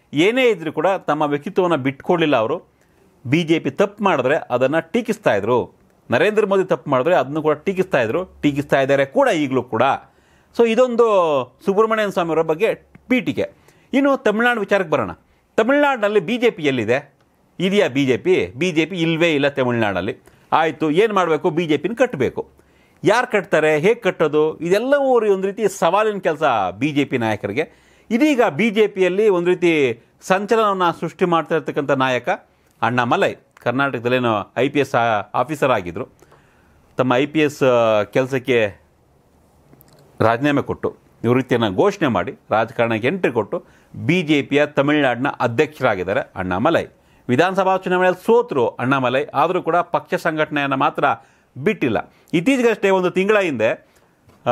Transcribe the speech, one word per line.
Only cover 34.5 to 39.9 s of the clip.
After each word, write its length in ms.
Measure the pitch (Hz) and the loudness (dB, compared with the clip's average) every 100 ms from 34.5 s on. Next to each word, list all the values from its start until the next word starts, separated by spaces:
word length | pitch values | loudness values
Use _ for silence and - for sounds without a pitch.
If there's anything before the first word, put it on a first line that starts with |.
| - | -2
ಐ 120 | 135 | -2
ಪಿ 100 | 143 | 0
ಎಸ್ 160 | 135 | 0
ಆ-, 280 | 127 117 104 95 | 0 2 0 -2
ಆಫೀಸರ್ 360 | 123 127 147 139 | -4 -4 -2 0
ಆಗಿದ್ರು. 360 | 117 87 87 - _ - _ _ _ _ _ _ - | 0 -2 -10 -12 _ -20 _ _ _ _ _ _ -4
ತಮ್ಮ 180 | 127 | 0
ಐ 120 | 123 147 | 0 0
ಪಿ 140 | 156 | 0
ಎಸ್, 220 | 147 147 | 0 2
ಆ, 400 | 135 120 113 107 | 2 4 4 2
ಕೆಲಸಕ್ಕೆ 800 | 104 135 127 131 123 120 104 87 _ _ _ _ _ _ _ _ _ - _ | 0 -2 -2 -2 0 0 0 -4 _ _ _ _ _ _ _ _ _ -20 _